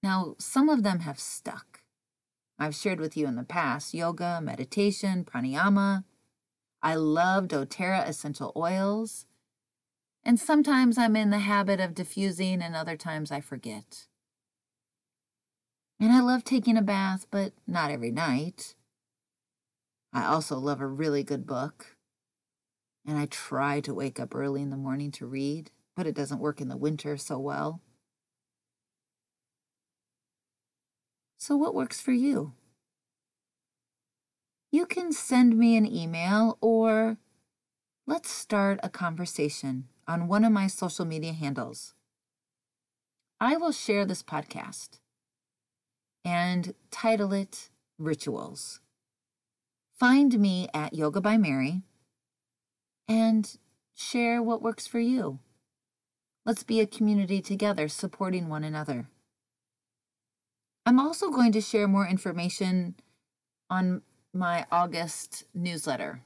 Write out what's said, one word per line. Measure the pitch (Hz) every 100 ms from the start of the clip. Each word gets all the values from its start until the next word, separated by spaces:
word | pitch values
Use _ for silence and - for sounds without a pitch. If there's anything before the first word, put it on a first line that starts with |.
Now, | 196 190 175 -
some | - 269 294
of | 285
them | 202 180
have | 165 139
stuck. | - - - - - - _ _ _ _ _ _ _ _
I've | 151
shared | 147 - 185
with | 156 156
you | 147
in |
the | 120
past | 123 175 151 127 -
yoga, | 165 170 170 175 170
meditation, | 156 - 156 - 202 196 202 185
pranayama. | 170 127 127 139 190 202 196 196 190 _ _ _ _ _ _ _
I | 156
love | 160 156 156 180 190 185
doTERRA | 147 135 - 180 190 -
essential | 156 147 143 135 -
oils. | 165 190 196 208 226 - - _ _ _ _ _ _ _ _ _
And | - 240
sometimes | - 302 294 269 254 233
I'm | 233 214
in | 214
the | 202
habit | 202 202 196 196
of | 185
diffusing | 165 180 - 196 170 190 185
and | 170
other | 160 160 160
times | 170 156 151
I | 143
forget. | 143 127 117 104 - - - _ _ _ _ _ _ _ _ _ _ _ _ _ _ _ _ _ _ _
And | 214
I | 247
love | 247 254
taking | - 262 226 226
a |
bath, | 202 196 190 190 -
but | 202 196 _ -
not | 180 151
every | 143 117
night. | 123 160 127 160 - - - _ _ _ _ _ _ _ _ _ _ _ _ _
I | 139
also | 92 156 151 131
love | 139 139
a | 135
really | 135 160 143
good | 135 143 -
book. | 131 147 - - _ _ _ _ _ _ _ _ _ _ _ -
And | 151
I | 147
try | - - 135 139 143
to | 143
wake | 120 135 -
up | -
early | - 139 139
in | 143
the | 135
morning | 135 135 147
to | 143 123
read, | 135 139 156 156 _ _
but | - 156
it |
doesn't | 151 139 139
work | 147 147
in | 127
the | 131
winter | 143 156 147 143
so | - 131
well. | 139 139 151 165 _ _ _ _ _ _ _ _ _ _ _ _ _ _ _ _ _ _ _ _ _ _ _ _ _ _ _ _ _ _ _ _ _ _ _ _
So | -
what | 285 311
works | 277 254 -
for | -
you? | 247 269 269 151 - _ _ _ _ _ _ _ _ _ _ _ _ _ _ _ _ _ _ _ _ _
You | 302 349
can | - 349
send | 302 - 247 247 226
me | 233 226
an | 214
email | 170 165 165 170 208 226 -
or | 220 226 226 220 226 220 _ _ _ _ _ _ _ _ -
let's | 330 -
start | - - 208 196 196
a | 185
conversation | - 175 165 180 - 147 - 139 131 131 _ -
on | 170 170
one | 202
of | 226
my | 208 196
social | - 180 -
media | 170 160 160
handles. | 160 143 139 117 - - _ _ _ _ _ _ _ _ _ _ _ _ _ _ _
I | 233 320
will | 330
share | 302 - 202 196
this | 185
podcast | - 151 - - - - - - _ _ _ _ _ _ _ _ _ _ _ _
and | 175 175 175 180 175 - _
title | - 226 220 202
it | 196 196 - - _ _ _
Rituals. | 156 151 - 117 - - - - _ _ _ _ _ _ _ _ _ _ _ _
Find | 247 269 285 233
me | 202 180 180
at | 156 151
Yoga | 156 151 190
by | 196 220
Mary | 180 135 131 180 - _ _ _ _ _ _ _ _ _ _ _ -
and | 220 226 220 208 - _ _ _
share | - - 240 233 240
what | 226 226
works | 226 220 -
for | 240
you. | 233 254 185 135 _ _ _ _ _ _ _ _ _ _ -
Let's | 220
be | - 226
a | 214
community | - 214 208 190 196
together, | - 190 208 190 151
supporting | - 185 - 190 185 170
one | 156
another. | 156 151 151 127 117 _ _ _ _ _ _ _ _ _ _ _ _ _ _ _ _ _ -
I'm | 254
also | 285 330 392
going | 269 240
to | 214
share | 208 214 202
more | 196 190
information | 185 185 165 175 - 185 185 175 180 _ _ _ _ _ _ _
on | 185 185 180 _ _ _
my | 180 180 175 -
August | 170 175 165 170 - - - -
newsletter. | 180 175 160 151 131 78 123